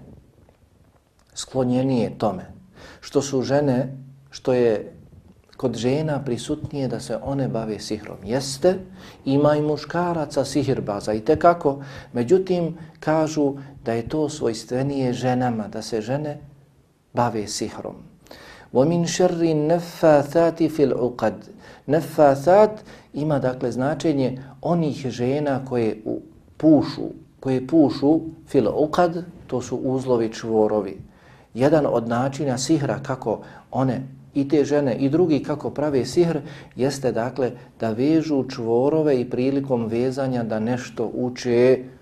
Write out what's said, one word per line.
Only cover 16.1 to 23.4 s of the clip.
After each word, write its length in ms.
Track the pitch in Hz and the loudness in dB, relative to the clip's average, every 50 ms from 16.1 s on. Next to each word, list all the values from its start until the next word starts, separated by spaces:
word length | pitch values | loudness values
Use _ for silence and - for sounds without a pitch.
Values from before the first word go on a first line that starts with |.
| 131 147 151 147 147 139 - - - - _ _ _ _ _ _ _ _ _ _ - | -4 -4 -4 -6 -8 -10 -14 -20 -20 -20 _ _ _ _ _ _ _ _ _ _ -2
bave 340 | 120 120 120 110 110 101 | 0 0 0 0 -4 -6
sihrom. 480 | 107 - - 110 107 - 101 - 101 95 - - - - _ _ - - - - - - - - - - | -6 -6 -6 -6 -8 -8 -10 -12 -12 -12 -14 -18 -20 -20 _ _ -20 -20 -20 -20 -20 -20 -20 -16 -2 0
وَمِنْ 340 | 120 135 160 170 170 170 | 2 2 4 2 2 0
شَرِّ 320 | 165 - - 180 180 175 165 | 0 0 2 2 2 2 2
النَّفَّاثَاتِ 1300 | 165 160 156 151 151 156 170 170 170 - - - 175 160 151 143 135 135 - 170 170 165 165 - 165 | 2 2 2 2 2 2 0 0 0 -6 -4 2 6 6 6 6 4 2 2 2 2 2 2 2 0
فِي 160 | 151 156 - 143 127 | 0 2 2 2 2
الْعُقَدِ. 560 | - - 123 120 - - 113 107 - - - - - - - - - - - | 2 0 -2 -2 -2 -2 -2 -2 -2 -4 -8 -18 -20 -20 -20 -20 -20 -12 -2
Neffathat 960 | - 143 165 143 - - - 151 139 135 135 139 170 185 208 214 208 214 - - - - - - _ - | 0 0 0 0 0 4 6 6 6 6 6 4 6 8 8 8 6 4 -2 -14 -18 -20 -20 -20 _ -8
ima, 240 | 135 147 156 151 | -4 -2 0 0
dakle, 340 | 131 | 0